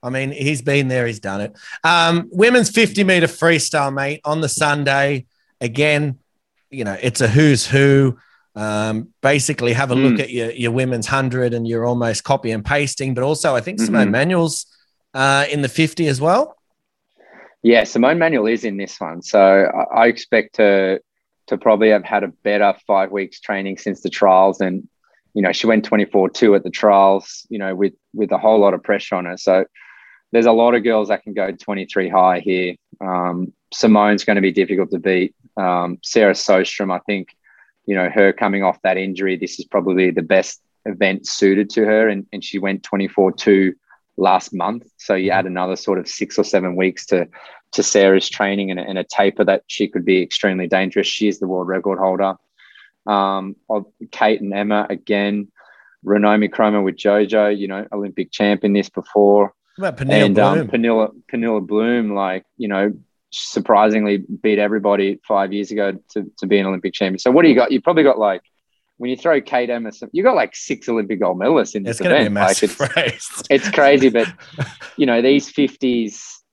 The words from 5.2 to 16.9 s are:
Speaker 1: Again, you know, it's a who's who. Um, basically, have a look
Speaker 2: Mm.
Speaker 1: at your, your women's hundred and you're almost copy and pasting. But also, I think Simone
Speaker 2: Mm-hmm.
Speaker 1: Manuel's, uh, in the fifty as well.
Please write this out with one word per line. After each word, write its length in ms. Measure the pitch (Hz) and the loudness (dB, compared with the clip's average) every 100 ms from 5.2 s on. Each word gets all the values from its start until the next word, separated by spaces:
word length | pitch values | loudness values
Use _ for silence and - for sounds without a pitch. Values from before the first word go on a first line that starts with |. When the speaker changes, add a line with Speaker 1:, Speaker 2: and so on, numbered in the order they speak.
| - _ _ _ | -8 _ _ _
Speaker 1:
Again, 600 | 123 117 151 147 147 127 _ _ _ _ _ | -8 -2 0 0 -2 -6 _ _ _ _ _
you 160 | 135 107 | -10 -8
know, 120 | 95 | -4
it's 180 | 123 117 | -4 0
a 80 | 120 | 2
who's 380 | 117 151 131 - | 4 4 4 2
who. 500 | 139 139 139 135 120 _ _ _ 107 | 2 4 4 2 -2 _ _ _ -10
Um, 540 | 107 107 107 110 - _ | -6 -4 -4 -6 -10 _
basically, 520 | 135 143 135 143 120 | 0 0 -2 -4 -2
have 180 | 117 139 | -2 -2
a 40 | 123 | 0
look 180 | 135 | 2
Speaker 2:
Mm. 60 | 117 | 0
Speaker 1:
at 80 | 131 | -2
your, 200 | 120 113 | -6 -8
your 200 | 120 120 | -4 -4
women's 340 | 120 131 120 107 | -2 -2 -4 -4
hundred 460 | 135 131 127 123 | -2 -2 -2 -2
and 140 | 117 117 | -4 -4
you're 180 | 117 117 | -4 -2
almost 380 | 123 117 107 | -2 -2 -4
copy 280 | - 139 123 | -2 -2 -2
and 120 | 110 | -6
pasting. 500 | 104 143 143 - 135 | -2 -2 -2 -6 -6
But 120 | 123 131 | -4 -2
also, 280 | 151 160 127 | -2 0 -2
I 40 | |
think 220 | 143 208 | -4 -6
Simone 220 | 220 - | -2 0
Speaker 2:
Mm-hmm. 80 | 101 | 0
Speaker 1:
Manuel's, 560 | 113 151 185 165 - - _ _ _ _ | 0 0 0 -2 -4 -12 _ _ _ _
uh, 320 | 131 135 139 143 | -2 0 2 0
in 100 | 147 | -2
the 60 | 135 | -4
fifty 400 | - 160 - 160 | 0 -2 0 -2
as 140 | 127 | 0
well. 360 | 151 202 302 - _ _ _ | 0 0 -2 -8 _ _ _